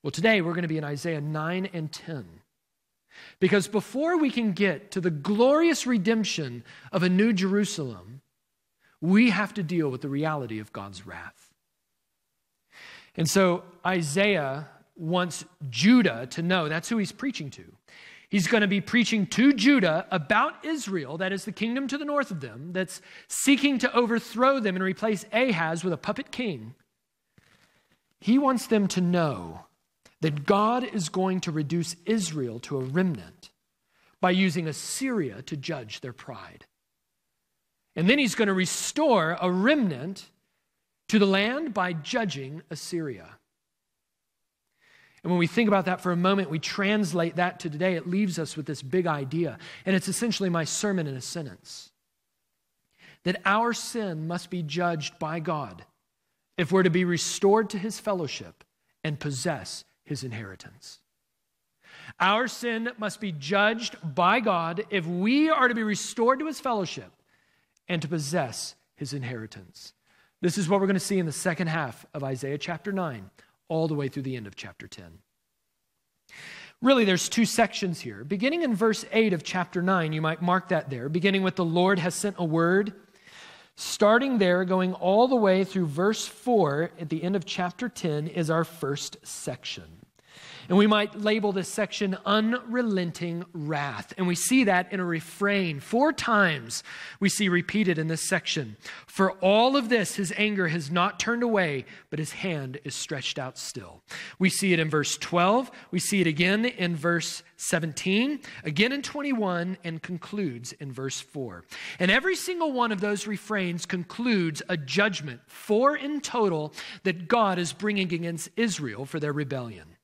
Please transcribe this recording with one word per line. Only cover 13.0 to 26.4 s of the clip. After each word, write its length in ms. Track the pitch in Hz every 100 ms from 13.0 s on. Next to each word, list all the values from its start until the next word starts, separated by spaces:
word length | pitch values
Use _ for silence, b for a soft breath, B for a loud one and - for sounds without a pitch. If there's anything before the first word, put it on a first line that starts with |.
| B -
And 140 | 160
so 340 | 196 185 175 - - 175
Isaiah 840 | 185 156 160 202 190 139 139 151 - _ -
wants 500 | 160 180 180 - - _ 139
Judah 560 | 113 175 247 185 113 127
to 100 | -
know, 260 | 170 185 151
that's 220 | 160 -
who 80 | 226
he's 140 | 196
preaching 400 | - 269 - 147
to. 120 | - 90 _ _ B B B B
He's 200 | 202 165
gonna 180 | 233 208
be 160 | 202
preaching 460 | - 240 214 220 185
to 260 | - 262
Judah 540 | 269 220 277 180 160 -
about 560 | 185 143 214 285 - 302
Israel, 540 | 320 214 190 131 165
that 120 | 190
is 140 | 196 214
the 60 |
kingdom 360 | - 226 247 269
to 100 | 285
the 60 | 294
north 260 | 294 269
of 100 | 170
them, 320 | 127 110 160
that's 300 | 180 185 - B B B
seeking 500 | - - 277 285 262
to 180 | 247 240
overthrow 640 | 240 226 - 220 262 269
them 160 | 208 185
and 80 |
replace 420 | 190 185 220 202 -
Ahaz 520 | 220 262 170 165 165
with 100 | 180
a 40 | 165
puppet 340 | - 208 285
king. 420 | -